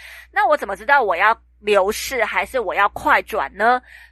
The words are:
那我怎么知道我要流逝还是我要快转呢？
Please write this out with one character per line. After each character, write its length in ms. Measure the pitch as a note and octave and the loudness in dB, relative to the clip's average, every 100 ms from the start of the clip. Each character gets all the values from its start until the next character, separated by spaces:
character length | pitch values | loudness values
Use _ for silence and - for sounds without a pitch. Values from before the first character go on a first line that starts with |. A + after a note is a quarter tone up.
| - - - | -20 -20 -10
那 160 | G4 G4+ | -2 0
我 100 | D4+ | 0
怎 120 | G#3+ | -2
么 80 | F#3+ | -8
知 80 | |
道 180 | A3 C#4+ | 0 2
我 140 | G#3+ E3+ | 2 2
要 200 | G#3+ A3+ _ _ | 2 0 _ _
流 320 | G#3 G3+ F#3+ | 0 2 2
逝 320 | A3 - C4 | -2 -6 -4
还 220 | G#3 F#3+ | -4 -4
是 160 | G3 B3+ | -4 -4
我 140 | F#3 | -4
要 120 | D#3+ G3+ | 0 0
快 320 | - D4+ A3 | 0 0 0
转 280 | F#3 G#3 C#3 F#3 | 0 -6 -6 -2
呢？ 240 | A3+ B3+ - - - | 0 0 -4 -20 -14